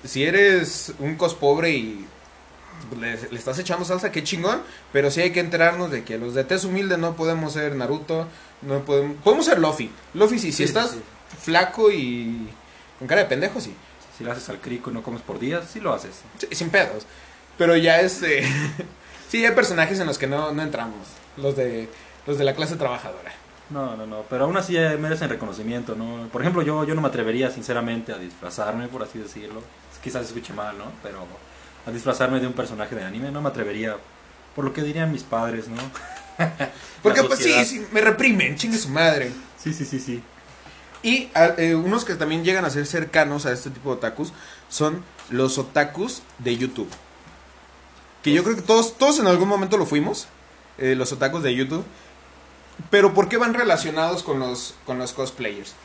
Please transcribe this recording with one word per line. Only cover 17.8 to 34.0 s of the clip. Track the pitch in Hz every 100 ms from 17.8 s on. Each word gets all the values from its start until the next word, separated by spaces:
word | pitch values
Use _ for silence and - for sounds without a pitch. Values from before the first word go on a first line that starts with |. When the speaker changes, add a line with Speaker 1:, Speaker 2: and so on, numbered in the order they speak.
| 165 165
Speaker 1:
este, | 185 185 175 139 131 139 147 - 175
<laughs> | - - - -
sí, | 226
hay | 233
personajes | 233 - 175 160 196
en | 165
los | 135
que | 139
no, | 139 156
no | 151
entramos, | 151 131 113 104 92 - - -
los | 139 139
de, | 123 113 113 - - -
los | - 143
de |
la | 139
clase | 139 156 165
trabajadora. | 131 120 98 92 - - - - -
Speaker 2:
No, | 147 131 110
no, | 110
no, | 107 107
pero | 127
aún | 143 190
así, | 185 170
eh, | 160 151
merecen | 156 156 151
reconocimiento, | 139 110 95 110 120 117 110
¿no? | 113 117 113
Por | 120
ejemplo, | 151 175
yo, | 147 156
yo | 151
no | 160
me | 143
atrevería, | 123 110 117 127
sinceramente, | 127 110 120 117 117 113
a | 98
disfrazarme, | 90 85 92 104 104 113 123
por | 127
así | 107 110
decirlo. | 104 104 104 110 - - - -
Quizás | 131 127
se | 113
escuche | 117 113
mal, | 104 104 101
¿no? | 110 -
Pero | 104 98 90 90 - - - -
a | -
disfrazarme | 117 131 120 127 131
de | 127
un |
personaje | 123 117 107 104
de | 113
anime, | 92 107 139
no | 143
me | 147
atrevería | - 104 107 110 104